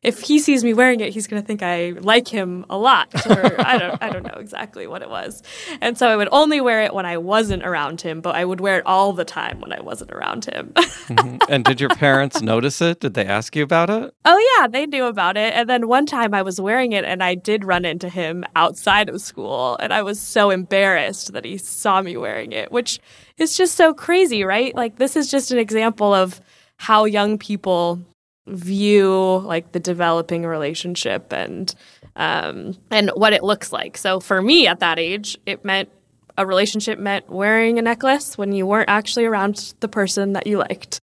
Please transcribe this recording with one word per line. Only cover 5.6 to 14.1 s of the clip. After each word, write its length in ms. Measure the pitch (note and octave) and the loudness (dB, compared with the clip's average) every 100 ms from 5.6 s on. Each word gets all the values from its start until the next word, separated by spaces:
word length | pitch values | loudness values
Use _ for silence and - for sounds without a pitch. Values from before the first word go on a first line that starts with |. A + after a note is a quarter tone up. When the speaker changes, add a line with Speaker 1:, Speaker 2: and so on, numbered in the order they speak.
| - D4+ | -14 -6
Speaker 1:
And 160 | A#3 A#3 | -6 2
so 100 | B3 | 2
I 80 | G#3+ | 4
would 140 | G3+ | 4
only 300 | C#4+ D4+ D4+ | 4 4 2
wear 220 | B3 A3 | 2 2
it 100 | G#3+ | 0
when 120 | G3 F3+ | -2 -6
I 100 | E3+ | -6
wasn't 460 | F3 G#3+ A3 F#3+ | 0 0 2 -2
around 380 | - E3+ C#3+ E3 | -2 -2 -4 -6
him, 200 | F3 D#3+ | -8 -6
but 140 | F3 E3 | -4 -2
I 100 | F3+ | -2
would 160 | F#3 | -2
wear 160 | G3 F#3+ | 0 0
it 80 | - | 2
all 260 | F#3+ G3 | 2 2
the 140 | F3+ E3+ | 0 -6
time 340 | - - - | -6 -8 -8
when 140 | - | -10
I 80 | - | -12
wasn't 300 | - - - | -10 -12 -12
around 340 | - - - - | -8 -6 -6 -8
him. 280 | - - - | -10 -4 0
<laughs> 60 | F4 - - | 0 -2 -2
Speaker 2:
Mm-hmm. 300 | - B2 - - | 0 0 0 2
And 160 | C#3 | 2
did 160 | A#2+ B2 | 2 0
your 100 | C3+ | -2
parents 500 | - C#3+ C3+ C#3 - | 0 2 4 2 -2
notice 400 | A2 A2+ C3 - | 0 0 0 0
it? 180 | E3+ E3+ | -2 0
Did 140 | C#3 | -4
they 120 | G#2 F#2+ | -2 -2
ask 300 | G2+ A2+ D3+ | -2 -2 -4
you 80 | |
about 260 | C#3+ E3 F3 | 2 2 2
it? 240 | G#3+ - | -2 -6